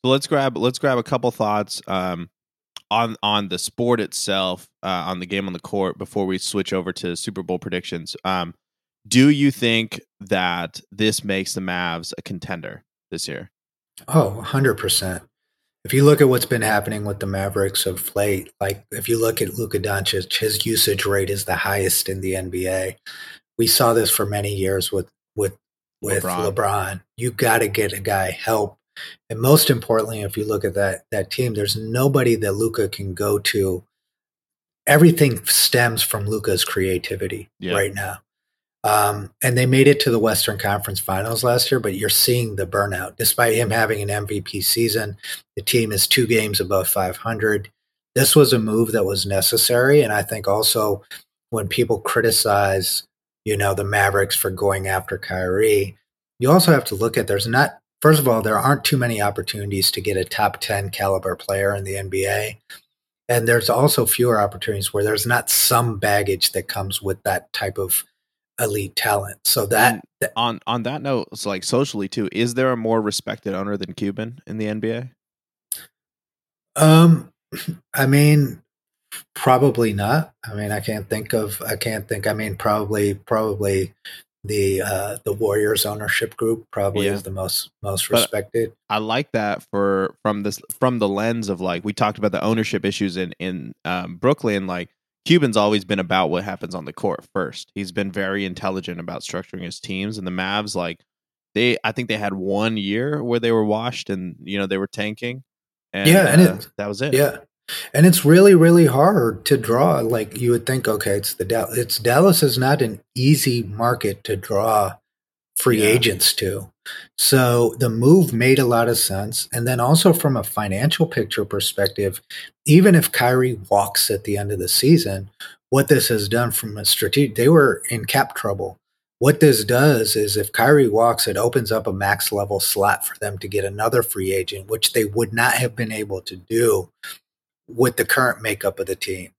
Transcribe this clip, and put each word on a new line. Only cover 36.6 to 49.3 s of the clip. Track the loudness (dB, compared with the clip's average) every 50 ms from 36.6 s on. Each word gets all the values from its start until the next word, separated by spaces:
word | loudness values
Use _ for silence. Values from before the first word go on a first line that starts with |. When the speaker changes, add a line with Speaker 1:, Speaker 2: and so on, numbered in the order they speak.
| -2
Speaker 2:
creativity | -2 -2 -2 -2 0 -2 -4 -4 -6 -8 -6 -6 -8 -8 -10 -12 _ _ _
Speaker 1:
Yeah. | -6 -4 -2
Speaker 2:
right | -2 -2 -2 -4
now. | -8 -8 -8 -10 -12 _ _ _ _ _ _ _ _ _ _ _ _ -2
Um, | 0 2 2 2 2 0 -4 -8 -12 _ _ -2
and | 0 2 2
they | 2
made | 4 6 6 8 6
it | 6 4
to | 2 2
the | 2 2
Western | 2 2 2 0 0 -2 -4 -2
Conference | -2 -2 -2 -2 -2 -4 -6 -6
Finals | -4 -4 -4 -4 -2 -4 -4 -2 0
last | 2 2 2 2 0
year, | 0 0
but | -2 -2 -4
you're | -4 -2 0
seeing | 0 2 2 2 2 0 0 -4 -4
the | -6 -6
burnout. | -2 0 -2 0 0 -2 -6 -6 -8 -8
Despite | _ -2 -2 2 2 2 2 2
him | 2 0 0
having | 0 0 0 0 0 -4
an | -2 -4
M | -4 -4 -4
V | -4 -6 -8
P | -8 -8 -8 -6 -2
season, | -2 0 0 0 0 0 -2 -4 -6 -10 -12 -12 -14 -14 -14 -16 _ _
the | -10 -6
team | 0 0 0 0 0 0
is | -2 0
two | 2 2 2 2
games | 2 2 0 0 0 -2 -4
above | -2 0 0 0 0 0
five | -2 -2 -2 -2 -4 -6
hundred. | -6 -6 -4 -2 0 0 0 0 -4 -8 _ _ _ _ _ _ _ _ _
This | 0 2 6 6
was | 6 6 6 4
a | 2
move | 2 0 2 2 0 2 0
that | 0 0
was | 0 -2 -2 -2
necessary, | -2